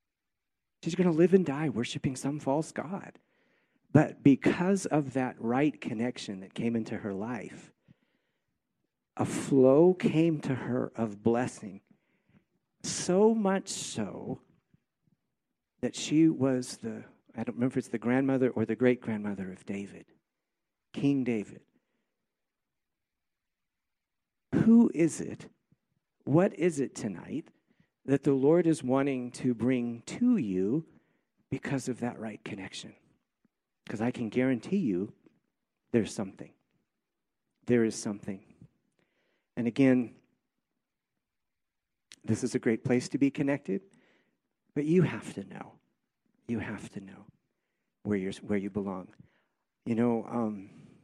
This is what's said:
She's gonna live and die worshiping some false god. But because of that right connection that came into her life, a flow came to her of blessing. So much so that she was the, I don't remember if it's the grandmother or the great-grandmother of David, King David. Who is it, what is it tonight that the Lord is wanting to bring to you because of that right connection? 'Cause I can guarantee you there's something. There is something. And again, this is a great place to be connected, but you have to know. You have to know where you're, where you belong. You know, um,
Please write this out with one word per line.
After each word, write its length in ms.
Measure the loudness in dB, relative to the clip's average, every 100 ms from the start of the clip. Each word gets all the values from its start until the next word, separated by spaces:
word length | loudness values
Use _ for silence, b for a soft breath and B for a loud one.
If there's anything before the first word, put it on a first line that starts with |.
| _ _ _ _ _ _ _ _
She's 120 | -4
gonna 160 | 0 2
live 220 | 4 6
and 140 | 4 2
die 240 | -2 -2
worshiping 460 | -2 -4 -4 -4 -4
some 220 | -6 -4
false 340 | -2 -2 -2
god. 460 | -8 -8 -10 -12 -20 _ _ _ _ _ _ _
But 300 | 4 4 4
because 640 | 4 6 2 0 0 0
of 300 | 0 -2 0
that 220 | -4 -4 -4
right 420 | -2 0 0 -2
connection 600 | -6 -4 -4 -6 -10 -12
that 120 | -10
came 240 | -4 -2 -2
into 220 | -4 -6
her 160 | -6
life, 580 | -6 -6 -8 -10 -16 -20 _ _ _ _ _ _ _ _ _ _ _ _ _ _ -6
a 80 |
flow 680 | -4 -4 2 6 8 8 6
came 440 | 4 2 2 2 0
to 140 | -2
her 380 | -4 -2 -4 -4
of 280 | -4 -6 0
blessing. 580 | 0 2 -2 -8 -16 -16 -20 _ _ _ _ _ _ _ _ _
So 520 | -8 -4 0 4 4
much 360 | 4 0 -2 -4
so 720 | -10 -8 -6 -8 -8 -10 -10 _ _ _ _ _ _ _ _ _ _ _ _ _ _
that 140 | -8
she 340 | -6 0 4 4
was 480 | 4 0 0 -4 -10
the, 280 | -10 -10 -14 _ _
I 100 | -10
don't 100 | -8
remember 180 | -2 -2
if 40 | -2
it's 100 | -4
the 80 | -4
grandmother 540 | 0 0 2 2 0
or 160 | 0 -2
the 100 | 2
great-grandmother 720 | 2 2 -2 -6 -6 -8 -10
of 140 | -12
David, 400 | -10 -10 -10 -16 -20 _ _ _ _ _ _ _ _
King 320 | -2 0 2
David. 380 | 0 -2 -4 -14 -20 _ _ _ _ _ _ _ _ _ _ _ _ _ _ _ _ _ _ _ _ _ _ _ _ _ _ _ _
Who 360 | 2 8 8 8
is 280 | 4 0 0
it, 260 | -8 -10 -16 _ _ _ _ _ _ _
what 280 | 2 4 4 0
is 220 | -2 0
it 140 | -4
tonight 540 | -6 -8 -8 -10 -10 -12 _ _ _ _ _
that 200 | -2 0
the 100 | 2
Lord 320 | 2 4 4 4
is 160 | 0
wanting 480 | 0 0 0 -2 -6
to 220 | -4 -2
bring 480 | 0 0 0 -2 -8 -12
to 300 | 0 2 2
you 480 | 0 0 0 -2 b b b b b b _
because 380 | -8 -4 -4 -4
of 120 | -6
that 180 | -6 -6
right 240 | -10 -10
connection? 500 | -12 -12 -12 -14 -16 -20 _ _ _ _ _ _ _ _ -12
'Cause 120 | -4
I 100 | -4
can 180 | -4 -4
guarantee 500 | 0 0 0 -2 -2
you 340 | 0 -2 -4 -10 _ _ _ _ _ _ _
there's 200 | 0 0
something. 400 | -4 -10 -12 -20 _ _ _ _ _ _ _ _ _ _ _ 2
There 180 | 2
is 100 | 2
something. 500 | 0 -8 -8 -10 -12 -16 _ -20 _ _ _ _ _ _ _ _ -6
And 120 | -2
again, 480 | 4 6 4 0 -10 _ _ _ _ _ _ _ _ _ _ _ _ _ _ _ _ _ _ _ -10
this 180 | -4 -2
is 140 | -2 0
a 20 |
great 240 | 0 0
place 260 | 2 0 0
to 80 | 0
be 120 | 0
connected, 520 | 2 -2 -2 -4 -6 -8 _ _ _ _ _ _ _ _
but 120 | -4 2
you 160 | 4
have 300 | 4 0 -10
to 100 | -12
know. 340 | -12 -14 -16 -20 _ _ _ _ _ _ -8
You 100 | -6
have 320 | -6 -10 -12
to 100 | -14
know 260 | -16 -18 -20 _ _ _ _ _ _ _
where 160 | -4 -2
you're, 140 | -2 -6
where 160 | -4 -2
you 120 | -2
belong. 380 | -4 -6 -8 -12 -20 b b b b _ _
You 100 | -4
know, 300 | 0 2 0
um, 460 | -4 -4 -4 -6 -14 b b b